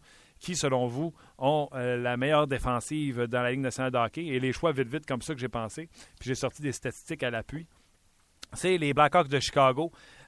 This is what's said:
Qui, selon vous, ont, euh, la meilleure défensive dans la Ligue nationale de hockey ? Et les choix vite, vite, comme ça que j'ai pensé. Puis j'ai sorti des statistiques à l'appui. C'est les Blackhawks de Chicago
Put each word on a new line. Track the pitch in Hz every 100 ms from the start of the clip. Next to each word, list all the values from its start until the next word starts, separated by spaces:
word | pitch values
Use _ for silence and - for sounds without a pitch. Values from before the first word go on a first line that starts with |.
| - - - -
Qui, | - 175
selon | 147 127 123
vous, | 123 165 - - -
ont, | 131 151 139
euh, | 135 123 123
la | 120 123
meilleure | 135 151 147
défensive | 131 127 120 - 156 147 123 120
dans | 123
la | 123
Ligue | 131
nationale | 131 - 131
de | 123
hockey ? | 117 - 170
Et | 127
les | 131
choix | 123 170
vite, | 135 123
vite, | 151 -
comme | 127
ça | -
que | 143
j'ai | 123
pensé. | 120 110 - 165 - - -
Puis | 123
j'ai | 127
sorti | 131 -
des | 147
statistiques | 117 127 - - 160
à | 127
l'appui. | 113 107 147 165 _ _ _ _ _ _ _ -
C'est | - 180 185
les | 147
Blackhawks | 135 147 180 143
de | 139
Chicago | - 147 135 131 165 - - -